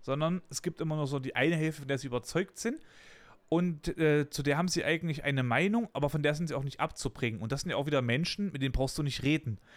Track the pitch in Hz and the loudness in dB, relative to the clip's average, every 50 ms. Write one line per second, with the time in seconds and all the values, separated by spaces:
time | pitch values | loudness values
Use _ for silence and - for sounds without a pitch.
0 | - - 131 143 156 160 175 185 - - - - - 175 160 - 165 160 156 151 | -6 -4 -2 0 0 0 0 -2 -4 -8 -10 -6 -6 -6 -4 -4 -2 -2 -2 -2
1 | 151 135 143 139 131 131 - 123 131 156 170 160 156 160 156 - 139 131 139 131 | -2 -2 -2 -4 -4 -4 0 2 2 4 4 2 2 0 -2 -4 -4 -4 -2 -2
2 | - 135 120 123 - - - 165 190 190 - - - 226 262 320 - - - - | -2 -2 -4 -4 -4 -2 -2 -2 -2 -2 -4 -6 -4 -4 -4 -4 -8 -16 -20 -20
3 | - - - - - - - - _ _ - 165 175 180 165 147 - - - - | -20 -20 -20 -20 -20 -20 -20 -20 _ _ 2 2 2 2 0 -2 -4 -6 -2 2
4 | 160 151 147 151 147 147 - - 143 143 143 151 175 185 160 170 - - 160 165 | 4 4 4 4 2 0 -2 -2 0 0 2 2 0 0 0 0 0 0 0 0
5 | 175 170 151 139 - 143 139 135 127 123 117 127 170 202 208 233 233 - - - | 0 -2 -4 -2 -2 0 0 0 2 2 2 4 4 4 2 2 0 -2 -2 -2
6 | 143 143 139 156 147 147 151 147 175 160 127 123 135 139 - - 147 160 - - | 0 0 2 2 2 2 2 2 -2 -2 -2 -2 -4 -4 -4 -2 -4 -4 -4 -4
7 | - 127 - - - 120 110 104 92 113 135 139 - 180 139 104 143 151 147 139 | -6 -6 -4 -2 -2 -2 -2 -2 -4 -2 -2 -2 -2 -2 -2 -2 0 2 2 2
8 | 123 120 117 131 170 - - - 202 196 - 139 135 135 123 127 131 131 - - | 2 2 2 2 0 0 -2 -2 -4 -4 -2 -2 -2 0 0 0 0 0 0 0
9 | 151 143 127 - - 135 151 156 151 127 107 - - - - | -2 -2 -2 0 2 2 2 2 2 -2 -6 -6 -10 -16 -20